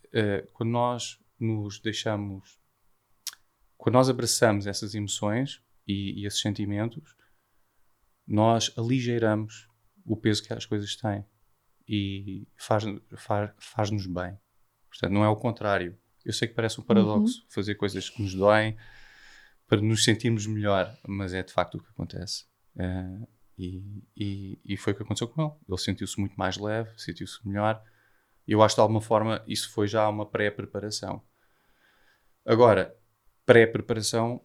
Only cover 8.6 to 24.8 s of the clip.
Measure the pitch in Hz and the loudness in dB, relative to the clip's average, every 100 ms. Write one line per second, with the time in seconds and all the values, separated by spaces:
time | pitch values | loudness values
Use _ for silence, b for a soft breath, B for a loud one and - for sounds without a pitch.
8.6 | - - 117 131 120 120 110 107 107 - | 0 -2 0 0 0 0 2 0 -2 -12
9.6 | - _ _ _ - 107 110 101 - 117 | -20 _ _ _ -6 -2 0 0 -2 -8
10.6 | - 107 101 - 110 101 101 _ _ _ | -4 -4 -4 -6 -4 -4 -8 _ _ _
11.6 | _ _ - 104 98 98 101 98 104 - | _ _ -6 -4 -2 -6 -10 -12 -14 -10
12.6 | - 110 107 98 - - - 104 107 - | 0 0 0 -8 -14 -12 -2 -2 -2 -8
13.6 | - - 104 107 92 87 90 101 _ _ | -10 -4 -2 -2 -4 -6 -6 -10 _ _
14.6 | _ _ _ - 90 104 107 107 120 - | _ _ _ -6 0 2 2 2 -2 -4
15.6 | 107 95 87 90 _ _ - - 117 - | 0 0 -2 -10 _ _ -8 -4 -4 -2
16.6 | 113 - - 104 104 214 220 247 _ 110 | -4 -2 2 4 6 4 2 0 _ -6
17.6 | 101 101 101 98 - - 101 92 101 107 | -4 -2 -4 -4 -8 -6 -6 2 6 6
18.6 | 107 107 B B B B B B B B | 4 -4 B B B B B B B B
19.6 | - 110 110 107 - 107 120 113 107 107 | 0 2 2 2 4 2 2 0 -2 -2
20.6 | 104 98 90 - - 98 95 92 92 - | 0 0 0 -6 -10 -6 -6 -6 -4 -4
21.6 | 87 - - - 87 90 95 - - _ | -4 -6 -12 -12 -10 -10 -10 -12 -14 _
22.6 | _ - 90 92 92 95 117 _ _ - | _ -8 -6 -6 -8 -12 -16 _ _ -12
23.6 | 90 92 101 104 - - 101 98 95 - | -12 -10 -14 -16 -14 -8 -6 -6 -10 -12
24.6 | - 98 | -8 -6